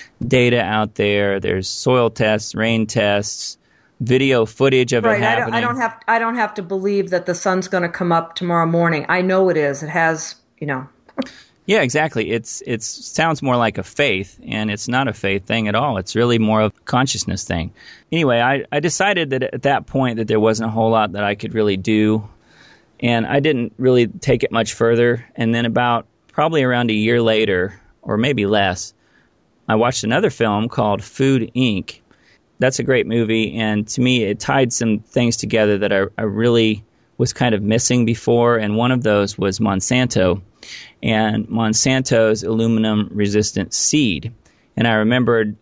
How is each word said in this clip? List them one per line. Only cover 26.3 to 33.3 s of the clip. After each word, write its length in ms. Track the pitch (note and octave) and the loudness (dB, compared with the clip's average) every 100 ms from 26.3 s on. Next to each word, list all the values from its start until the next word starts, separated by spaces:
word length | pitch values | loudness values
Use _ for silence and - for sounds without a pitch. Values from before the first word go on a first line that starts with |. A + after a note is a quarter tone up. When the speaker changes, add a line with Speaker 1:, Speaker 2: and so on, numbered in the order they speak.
| - D#3 D#3+ | -2 0 2
Speaker 1:
around 300 | B2+ B2 A#2+ | 2 2 0
a 20 | |
year 260 | G#2+ A2 A#2 | 0 2 2
later, 600 | A2+ A2 G#2+ F2+ F#2+ - _ _ | 4 2 2 0 -2 -6 _ _
or 120 | - A2 | -4 -2
maybe 280 | B2+ B2+ G2+ | 0 0 2
less, 480 | G#2+ G2 F2+ - - _ _ _ _ _ _ - | 2 0 -2 -8 -18 _ _ _ _ _ _ -2
I 60 | |
watched 300 | A2 A#2+ B2+ | 2 2 0
another 260 | A2 B2+ G3+ | -2 0 0
film 400 | - A2+ G#2 A#2 | 0 0 0 -2
called 340 | - A2 G2 | -2 0 -2
Food, 480 | - - C3+ C3+ A2+ B2 | -4 -2 0 2 0 -2
Inc. 460 | B2+ G2 - - _ _ _ _ _ - | 0 0 -6 -14 _ _ _ _ _ -2
That's 180 | B2+ C3 | -2 0
a 60 | |
great 240 | A#2 B2+ - | 0 0 2
movie, 480 | A#2 A2 | 0 0